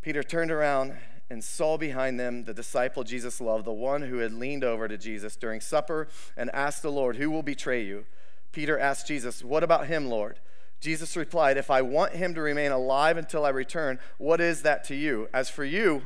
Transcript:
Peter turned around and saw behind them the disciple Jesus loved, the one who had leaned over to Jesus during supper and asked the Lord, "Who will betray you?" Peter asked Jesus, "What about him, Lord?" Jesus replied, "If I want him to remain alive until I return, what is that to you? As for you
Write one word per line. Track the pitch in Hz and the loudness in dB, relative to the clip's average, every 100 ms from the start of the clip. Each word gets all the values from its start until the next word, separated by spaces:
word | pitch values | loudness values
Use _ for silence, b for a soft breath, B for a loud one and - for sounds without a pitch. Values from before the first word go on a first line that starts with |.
Peter | - 147 | -2 -2
turned | 135 170 165 | -2 0 0
around | 160 147 139 135 139 B B - | 2 2 2 0 -2 B B -4
and | 117 | -4
saw | 107 - 156 156 | -4 0 2 2
behind | 156 131 131 123 | 0 0 -2 0
them | 123 123 | -2 -2
the | 113 | -4
disciple | 107 120 135 127 139 | -6 -2 0 0 0
Jesus | 117 123 120 117 | -2 -2 -4 -4
loved, | 117 110 107 | 0 0 0
the | |
one | 107 127 143 | -2 0 0
who | 143 123 | -2 -2
had | 113 | -2
leaned | 113 127 143 | -2 -2 0
over | 127 113 110 | 0 0 -2
to | 107 | -4
Jesus | 110 110 107 - | -4 -4 -4 -4
during | 117 110 | -4 -4
supper | - 156 151 160 151 B B B | 0 0 0 -2 -4 B B B
and | 120 | -4
asked | 135 143 143 | -2 -2 -2
the | 160 | -2
Lord, | 143 131 117 | 0 0 0
"Who | 147 | 0
will | 156 | 0
betray | 147 139 - 123 | -2 -2 0 0
you?" | 104 101 - b b b b | 0 -2 -4 b b b b
Peter | - 147 151 | -4 0 2
asked | 139 139 - | 2 0 -2
Jesus, | 147 120 117 | -2 -2 -4
"What | 120 147 | 0 0
about | 165 165 139 | 4 4 4
him, | 160 139 | 0 0
Lord?" | 113 104 - b b b b | 0 0 -2 b b b b
Jesus | 151 160 160 175 | -2 -2 -2 -2
replied, | 147 170 147 139 | 0 4 4 4
"If | 135 | 4
I | 135 | 4
want | 131 143 185 | 4 2 2
him | 165 180 165 | 2 -2 0
to | |
remain | 151 147 147 | 0 2 2
alive | 131 127 135 151 165 | 2 2 4 4 4
until | 160 165 147 | 0 0 2
I | |
return, | 131 127 165 151 127 B B | 2 -2 -2 -2 -2 B B
what | 143 165 | 2 4
is | 170 160 | 4 4
that | 143 143 - | 2 2 0
to | 139 | -2
you? | 151 117 113 | 0 0 0
As | 127 131 | 0 -2
for | - | -2
you | 139 170 220 147 | -2 2 4 2